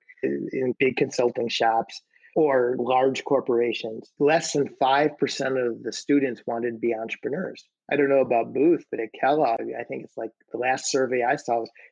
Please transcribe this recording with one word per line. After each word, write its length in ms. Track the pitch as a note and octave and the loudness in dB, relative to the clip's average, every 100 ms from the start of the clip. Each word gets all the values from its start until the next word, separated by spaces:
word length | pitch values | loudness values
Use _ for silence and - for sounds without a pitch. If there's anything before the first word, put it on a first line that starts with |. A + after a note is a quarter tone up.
| - - | -10 -6
in, 280 | C3+ C#3 - | -4 -4 -6
in 240 | - B2+ A#2 | -4 -4 0
big 200 | C3 B2 | 0 0
consulting 500 | C3+ - B2 A#2+ A#2 | -2 0 0 0 -4
shops 540 | - A2+ A2+ A2+ - - _ _ - | 0 2 2 -2 -10 -20 _ _ 0
or 400 | D3+ C3 B2 B2+ | 2 4 2 0
large 460 | B2 B2+ C3+ B2+ | 0 2 2 0
corporations. 880 | - C3+ C3+ A#2 A#2+ G#2+ A2+ A2+ - - | 0 0 2 0 0 -2 -8 -10 -12 0
Less 320 | C#3+ E3 - | 2 2 0
than 160 | D3 B2+ - | -2 -2 0
five 380 | C3 C#3 D3+ - | 2 4 2 0
percent 400 | C3 - C3+ C3 | -4 -2 -2 0
of 240 | A#2+ A2+ | -2 -4
the 120 | A2+ | -8
students 500 | - - C#3+ C3+ A2+ - | -6 0 2 2 -4 -6
wanted 260 | A#2 A#2+ | -4 -4
to 60 | A2+ | -2
be 160 | A#2 | -2
entrepreneurs. 720 | A2 A2+ - A2+ D#3 C#3+ - - _ - | -2 -6 -8 -6 -6 -6 -10 -20 _ -2
I 60 | C#3 | 0
don't 140 | C#3 | 4
know 120 | C#3 | 4
about 320 | B2 A#2+ A#2 | 4 0 0
Booth, 320 | A#2+ D#3+ E3 - | 2 4 4 -2
but 80 | A2+ | -8
at 100 | A2+ - | -8 -2
Kellogg, 420 | C3+ D3+ B2+ A2+ A#2 A#2+ | 0 2 2 0 -4 -8
I 40 | |
think 200 | A#2 C3+ | -10 -10
it's, 140 | - - | -10 -10
like, 140 | A2+ - _ | -10 -12 _
the 60 | A2+ | -4
last 340 | B2 C3 - | -2 -2 -2
survey 320 | C3+ B2+ B2+ | 0 0 0
I 140 | A#2+ D3 | 0 -2
saw 240 | - A#2 | 0 -2
was 100 | A2+ - - | -2 -12 -20